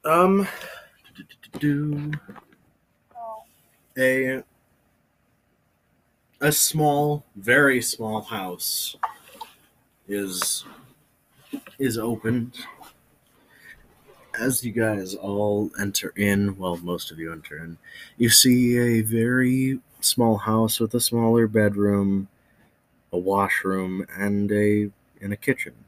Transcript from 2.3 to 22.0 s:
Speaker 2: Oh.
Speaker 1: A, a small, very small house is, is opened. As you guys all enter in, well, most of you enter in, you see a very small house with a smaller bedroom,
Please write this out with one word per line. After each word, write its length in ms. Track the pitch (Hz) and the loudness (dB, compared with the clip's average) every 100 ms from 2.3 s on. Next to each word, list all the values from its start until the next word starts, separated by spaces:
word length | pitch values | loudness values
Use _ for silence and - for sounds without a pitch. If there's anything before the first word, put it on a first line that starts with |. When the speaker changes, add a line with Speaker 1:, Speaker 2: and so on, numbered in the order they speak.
| - _ _ _ _ _ _ _ 233 | -20 _ _ _ _ _ _ _ -16
Speaker 2:
Oh. 260 | 226 220 - _ _ _ _ - | -14 -14 -18 _ _ _ _ 0
Speaker 1:
A, 440 | 131 131 131 131 - _ _ _ _ _ _ _ _ _ _ _ _ _ _ _ _ _ _ _ | 2 2 -2 -4 -10 _ _ _ _ _ _ _ _ _ _ _ _ _ _ _ _ _ _ _
a 120 | 147 | 0
small, 720 | 147 - 156 151 143 147 147 _ | 2 0 2 2 2 0 -2 _
very 480 | 104 101 127 139 127 | -8 2 6 6 4
small 380 | 113 - 110 110 | -2 -6 -4 -6
house 760 | - 110 92 90 - - - - - - - - - _ _ _ _ _ - | -6 -8 -8 -8 -6 -6 -8 -8 -10 -10 -20 -20 -20 _ _ _ _ _ -10
is, 580 | 101 98 90 - - - - - _ _ _ _ _ _ - - - | -6 -6 -4 -4 -4 -10 -20 -20 _ _ _ _ _ _ -16 -16 -4
is 180 | 135 113 | -4 -2
opened. 580 | 113 113 113 123 120 - - - - _ _ _ _ _ _ _ - - _ _ _ - - - | -4 -4 -2 -2 -4 -12 -18 -20 -20 _ _ _ _ _ _ _ -20 -20 _ _ _ -20 -14 -4
As 240 | 123 127 | -2 -2
you 80 | 123 | -4
guys 440 | 107 110 101 92 98 | -2 0 -2 -6 -8
all 540 | 98 101 104 104 107 - | -4 -2 0 0 -2 -4
enter 320 | 101 - 92 | -4 -4 -6
in, 420 | - 101 101 101 95 | 0 2 2 0 -2
well, 180 | 92 85 | -6 -4
most 340 | 87 87 - | -6 -6 -8
of 80 | 80 | -12
you 140 | 82 | -12
enter 260 | 82 - 76 | -12 -14 -14
in, 180 | 82 82 - - - - | -14 -16 -20 -20 -20 0
you 100 | 117 | 4
see 480 | - 131 123 120 120 | 6 6 4 4 2
a 220 | 120 113 | 4 2
very 800 | 110 113 117 127 127 131 131 135 _ - | 2 0 2 2 2 2 0 -4 _ -4
small 340 | - - 117 104 | -2 2 2 2
house 420 | - 110 110 - | 2 2 2 0
with 160 | 110 | -2
a 60 | 120 | -2
smaller 480 | - 117 113 117 113 | 0 2 4 4 4
bedroom, 800 | 107 104 101 101 101 | 4 2 2 2 2